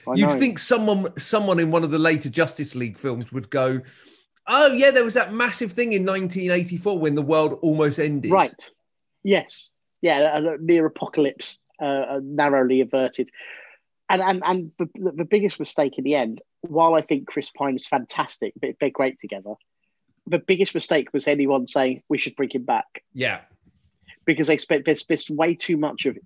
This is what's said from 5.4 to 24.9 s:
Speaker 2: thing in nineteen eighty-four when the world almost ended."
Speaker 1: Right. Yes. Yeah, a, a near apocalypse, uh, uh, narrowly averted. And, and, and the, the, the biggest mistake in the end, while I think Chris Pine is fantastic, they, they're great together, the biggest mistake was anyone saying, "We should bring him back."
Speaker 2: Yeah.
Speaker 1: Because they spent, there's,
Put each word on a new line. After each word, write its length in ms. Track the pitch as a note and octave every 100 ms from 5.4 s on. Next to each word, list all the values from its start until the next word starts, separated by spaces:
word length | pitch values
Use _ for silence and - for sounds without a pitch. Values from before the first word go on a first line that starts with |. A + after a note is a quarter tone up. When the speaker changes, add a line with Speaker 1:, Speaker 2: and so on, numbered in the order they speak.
| A#3+ - A3+
Speaker 2:
thing 200 | A#3 A#3+
in 120 | G3
nineteen 460 | F#3 F#3+ F#3 F#3 F3+
eighty-four 480 | F3+ F3 F3 G3+ F#3
when 160 | D#3
the 80 | D3
world 360 | C#3+ D#3+ D#3 -
almost 380 | E3 D#3 D3+ D#3
ended." 320 | D3+ C#3+ D3
Speaker 1:
Right. 380 | F#3+ C#3+ - - _ _ _ _ _
Yes. 480 | G3 F#3 - - - _ _ _
Yeah, 380 | E3+ C#3+ D3+ D3+
a, 160 | D#3+
a 40 | D3+
near 280 | E3 E3+ D#3+
apocalypse, 720 | - - - C#3+ - - - _ -
uh, 20 |
uh, 360 | D3 C#3 C3 C#3
narrowly 580 | C3+ D3 D3 C#3 B2+ C3
averted. 480 | A#2+ C3+ B2+ - B2 - - - - _ _ _ -
And, 100 | F#3+
and, 220 | F#3 F#3
and 260 | F3 F#3 E3 -
the, 100 | E3
the, 180 | - F#3
the 120 | D3
biggest 340 | E3 G#3 G3 -
mistake 400 | D3 - C#3+ -
in 60 |
the 100 | C3+
end, 260 | D3 A2+ A2 - _
while 340 | E3+ D#3 E3
I 60 | D#3+
think 260 | D3+ C#3+ -
Chris 240 | D3+ -
Pine 240 | - C#3+
is 120 | C3 -
fantastic, 640 | C#3 A#2+ - D3 - G#2 -
they, 160 | C3 -
they're 120 | C#3
great 280 | C3+ C3 B2+
together, 360 | G#2+ G2 G2 G#2+ _ _ _ _ _ _ -
the 120 | E3+
biggest 360 | - F#3 F#3+
mistake 340 | E3 - D#3+ B2
was 140 | C#3+ D3
anyone 400 | C#3+ C#3 C3+ B2
saying, 360 | C#3+ C3 C3 -
"We 100 | C#3+
should 180 | C3 -
bring 140 | C3
him 140 | C3
back." 380 | B2 A#2 - - -
Speaker 2:
Yeah. 280 | C3 B2 F2+ - _ _ _ _ _ - - -
Speaker 1:
Because 200 | D3 D3
they 100 | D3
spent, 300 | - D3+
there's, 180 | D#3